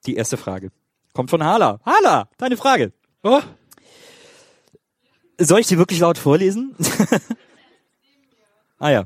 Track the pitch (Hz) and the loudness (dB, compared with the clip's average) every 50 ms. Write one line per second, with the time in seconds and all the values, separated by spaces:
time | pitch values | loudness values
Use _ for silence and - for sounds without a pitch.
0 | _ - 123 - 113 - - - - - 95 92 95 95 _ _ _ _ _ _ | _ -8 -6 -6 -6 -6 -6 -8 -8 -10 -12 -12 -12 -16 _ _ _ _ _ _
1 | _ _ _ - 127 123 - 165 156 156 190 233 202 127 101 110 _ 226 311 427 | _ _ _ -8 -6 -2 -2 -2 0 0 0 2 2 0 0 -4 _ 0 0 2
2 | 415 302 175 - 101 _ _ _ 240 262 247 226 - 269 269 214 123 98 - _ | 4 4 2 2 -2 _ _ _ -6 -6 -6 -2 0 0 2 2 0 -2 -6 _
3 | _ _ _ _ _ 202 247 285 - - - _ _ _ - _ _ _ _ - | _ _ _ _ _ 2 2 2 0 -2 -18 _ _ _ -20 _ _ _ _ -20
4 | - - - - - - - _ _ _ _ _ _ _ _ _ _ _ _ _ | -20 -20 -20 -20 -20 -20 -20 _ _ _ _ _ _ _ _ _ _ _ _ _
5 | _ _ _ _ _ _ _ _ 180 151 175 208 233 - 190 165 175 - 190 165 | _ _ _ _ _ _ _ _ 2 2 4 2 2 2 2 2 2 0 0 0
6 | 175 170 170 - - 147 139 165 190 185 196 220 254 277 262 - 170 - - - | 2 0 0 0 0 2 2 2 2 0 -2 -2 -8 -10 -8 -6 -6 -6 -2 -2
7 | 214 - - 190 - - 226 _ _ _ _ _ _ _ _ _ _ _ _ _ | 0 0 0 -2 -2 -6 -14 _ _ _ _ _ _ _ _ _ _ _ _ _
8 | _ _ _ _ _ _ _ _ _ _ _ _ _ _ _ _ 139 151 143 113 | _ _ _ _ _ _ _ _ _ _ _ _ _ _ _ _ -2 0 0 0
9 | 95 | 0